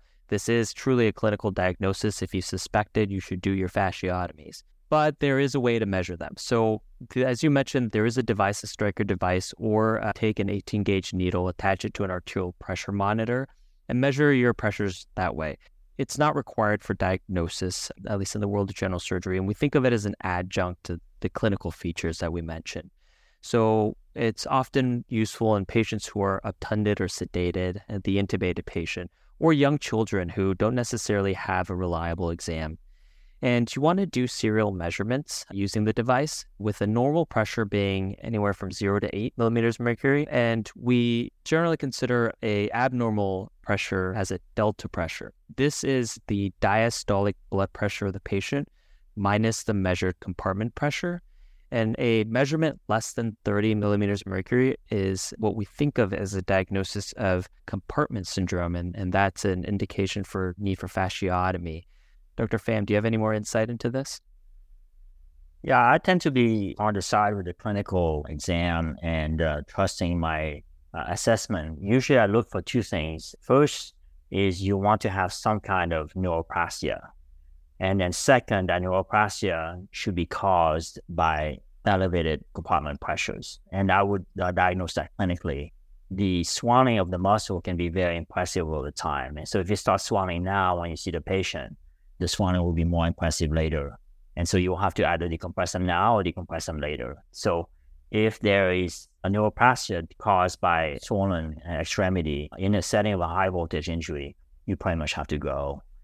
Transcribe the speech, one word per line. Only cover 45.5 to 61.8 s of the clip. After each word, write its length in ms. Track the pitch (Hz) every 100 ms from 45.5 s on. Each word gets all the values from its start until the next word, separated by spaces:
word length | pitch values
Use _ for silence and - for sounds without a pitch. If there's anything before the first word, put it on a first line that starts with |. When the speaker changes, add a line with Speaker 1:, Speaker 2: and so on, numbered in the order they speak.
| -
Speaker 1:
This 280 | 143 -
is 340 | 139 131 117 - -
the 260 | 101 98 -
diastolic 720 | 101 107 113 - - 101 101 - -
blood 200 | 98 98
pressure 320 | - 104 - 101
of 80 |
the 60 | 95
patient 480 | - 98 - 139 147 _ _ - _
minus 500 | - 101 104 113 113
the 100 | -
measured 440 | 104 92 90 92 90
compartment 540 | - 90 - 95 117
pressure. 460 | - 147 - 180 175 - - - - -
And 260 | 123 110 113
a 260 | 120 113
measurement 560 | 107 120 139 160 160 - -
less 240 | 110 -
than 240 | - 113 101
thirty 300 | 110 101 107
millimeters 500 | 107 104 104 101 101
mercury 520 | 98 95 92 123 131 - -
is 440 | 107 95 95 - -
what 180 | 107
we 120 | 104 101
think 320 | - 147 -
of 160 | 101
as 180 | 101 98
a 80 | 98
diagnosis 720 | 92 95 92 98 95 104 -
of 320 | - 101 92 92 _ -
compartment 600 | 101 - - 151 107 87
syndrome, 480 | - 92 90 87
and, 220 | 87 87 104
and 160 | 92
that's 320 | 98 98 -
an 200 | 101 92
indication 600 | 92 101 - - 98 104
for 300 | 95 98 92 87
need 200 | 101 92
for 120 | 95
fasciotomy. 920 | - 92 - 95 90 92 92 85 80